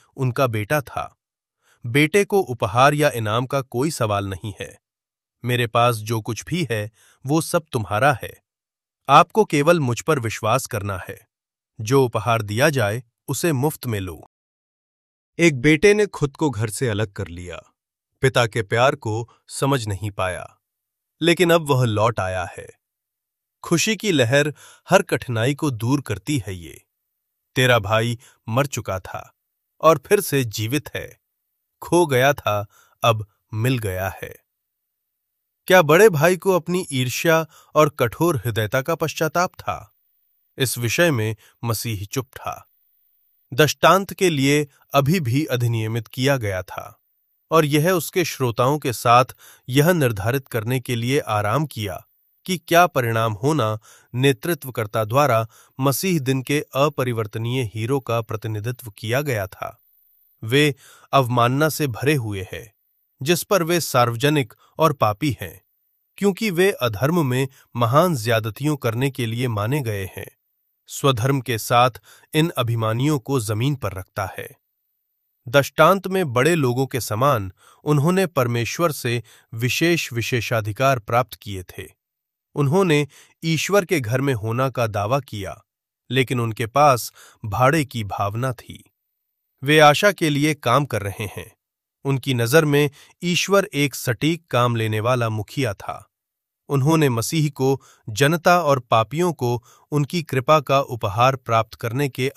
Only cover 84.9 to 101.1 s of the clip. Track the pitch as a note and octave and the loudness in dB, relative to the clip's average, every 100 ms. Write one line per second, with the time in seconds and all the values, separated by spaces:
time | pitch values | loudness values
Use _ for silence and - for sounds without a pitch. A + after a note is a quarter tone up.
84.9 | G#2 G#2 C3+ - G#2+ F#2 C2+ _ _ _ | -2 -2 -2 -4 -10 -12 -14 _ _ _
85.9 | _ _ B2+ C3 B2+ A#2 A2 A2 - D3 | _ _ -2 0 0 -2 -4 -2 4 4
86.9 | B2 - - - _ A2 G2+ B2+ D#3+ C3+ | 4 -2 -14 -20 _ -8 0 2 2 -2
87.9 | A#2+ G2+ - G2+ A2 C3 B2 - - - | -6 -8 -4 -4 -4 -6 -8 -14 -20 -20
88.9 | _ _ _ _ _ _ _ C3+ D#3 D3 | _ _ _ _ _ _ _ 2 6 8
89.9 | C#3+ G#3 F3+ D#3+ C#3+ D3+ D3 - B2 C#3+ | 8 2 2 0 2 0 0 0 2 0
90.9 | A2 G2+ F#2+ G#2 - E2+ _ _ _ _ | -4 -6 -8 -10 -10 -16 _ _ _ _
91.9 | _ C#3 C3+ C3+ B2+ A#2 D3+ D#3 C#3+ D3 | _ -4 -4 -2 -2 2 4 4 2 2
92.9 | - - _ E3+ E3+ - G3 F#3+ C#3+ C#3+ | -2 -18 _ -2 -2 2 2 2 0 -2
93.9 | - - A#2+ D3 E3 - B2 B2 A#2 A2 | -2 -4 -2 -2 -2 -2 0 0 0 -2
94.9 | G#2+ G#2+ B2+ A2+ A2 G#2 - B2+ G2 - | -2 0 0 -2 -4 -6 -6 -6 -6 -10
95.9 | - - _ _ _ _ _ - C#3+ C3+ | -14 -16 _ _ _ _ _ -4 0 2
96.9 | E3 D3 A#2 - E3 D3+ - C3 C3+ - | 4 4 0 -2 0 0 0 0 0 -4
97.9 | _ - G#2 C#3+ E3 F#3 F3+ D#3 C#3 - | _ -12 0 0 2 4 4 4 0 2
98.9 | A#2 A2+ D3+ F3 D3+ B2 A#2+ - _ _ | 0 2 0 -2 0 -2 -2 -6 _ _
99.9 | D3 C#3+ F3 D3+ C3 B2+ D#3 C3 C#3 C#3 | -2 0 -2 -2 -2 2 2 4 0 0
100.9 | A#2 G#2+ | -4 -6